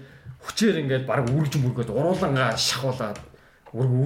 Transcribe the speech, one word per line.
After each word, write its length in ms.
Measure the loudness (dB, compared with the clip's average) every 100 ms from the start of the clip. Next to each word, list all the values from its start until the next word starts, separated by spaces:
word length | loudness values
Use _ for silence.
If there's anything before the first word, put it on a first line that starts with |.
| -14 -20 -20 -16
хүчээр 340 | -8 0 2 2
ингээд 240 | 0 -2 0
баг 240 | 0 2
үргэж 240 | 0 0 0
мөргөөд 280 | 0 0 -2
уруулангаа 680 | 0 0 2 2 2 0 0
шахуулаад 640 | -2 -2 -2 -4 -6 -8 -14 -20 -20 _ -10
үрг-, 300 | -2 2 2